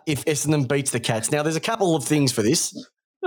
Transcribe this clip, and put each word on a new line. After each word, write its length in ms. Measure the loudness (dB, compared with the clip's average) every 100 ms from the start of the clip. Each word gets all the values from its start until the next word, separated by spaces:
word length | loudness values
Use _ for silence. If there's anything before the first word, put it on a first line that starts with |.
| -4
if 180 | -4 -2
Essendon 420 | -2 0 0 2
beats 240 | 0 0
the 80 | -2
Cats." 320 | -2 -2 0
Now, 100 | 0
there's 140 | 0 -2
a 40 |
couple 360 | -2 0 2 2
of 80 | 2
things 260 | 2 2
for 120 | 2
this. 280 | 2 2 0 -8 -16 _ _ _